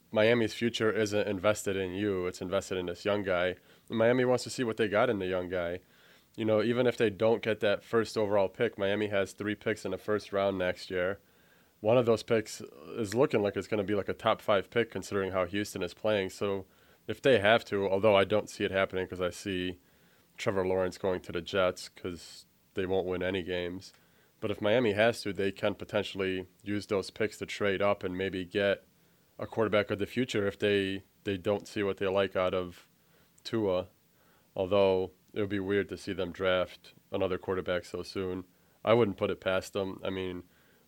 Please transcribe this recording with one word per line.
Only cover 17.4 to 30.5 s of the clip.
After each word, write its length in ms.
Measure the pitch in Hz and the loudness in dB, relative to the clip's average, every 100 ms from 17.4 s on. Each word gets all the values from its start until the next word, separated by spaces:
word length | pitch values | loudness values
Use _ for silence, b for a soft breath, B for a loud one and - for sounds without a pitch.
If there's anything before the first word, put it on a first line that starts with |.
| 101 117 - | 6 4 2
to, 240 | 101 98 | -2 0
although 260 | 98 107 98 | 4 6 6
I 80 | |
don't 280 | 95 104 - | 6 2 -2
see 120 | - | -4
it 60 | 101 | -2
happening 380 | 95 95 92 90 | 0 0 -2 -6
'cause 120 | 90 | -2
I 120 | 90 | -4
see 480 | - 104 92 90 87 b b b b b - | -4 -4 -2 -4 -6 b b b b b -6
Trevor 260 | 120 95 | -4 0
Lawrence 360 | 92 95 92 - | 0 0 -2 -2
going 220 | 95 92 | -4 -4
to 100 | - | -4
the 100 | 87 | -8
Jets 480 | 85 98 92 92 - | -4 2 2 0 -12
'cause 560 | - 95 85 - - - _ _ - | -12 -10 -10 -14 -20 -20 _ _ -6
they 100 | 90 | 0
won't 220 | 95 90 | 0 0
win 160 | 90 | -2
any 180 | 90 95 | 0 -2
games. 520 | 85 90 87 92 - b b b b b | -2 -4 -4 -8 -14 b b b b b
But 120 | 104 | -6
if 100 | 98 | -2
Miami 300 | 104 120 117 | 2 4 4
has 320 | 98 117 110 | 4 2 2
to, 100 | 104 | -6
they 180 | 95 98 | -2 -4
can 220 | 98 107 | 0 -4
potentially 720 | 101 92 107 95 95 95 92 92 _ | -4 -4 -4 -4 -4 -2 -2 -8 _
use 240 | 101 104 - | -8 -6 -2
those 240 | 101 92 | -2 -2
picks 300 | - 107 - | -4 -4 -4
to 80 | 98 | -10
trade 340 | - 101 92 | -2 -2 2
up 220 | 101 101 | 0 0
and 120 | 95 90 | -4 -4
maybe 300 | 95 95 90 | -4 -4 -4
get 400 | 104 101 95 _ b b b b - | 0 0 0 _ b b b b -12
a 80 | 123 | -8
quarterback 420 | - 107 104 101 | -2 2 2 0
of 80 | 101 | -2
the 80 | 101 | -4
future 400 | - 127 110 | -4 -2 0
if 140 | 101 | -2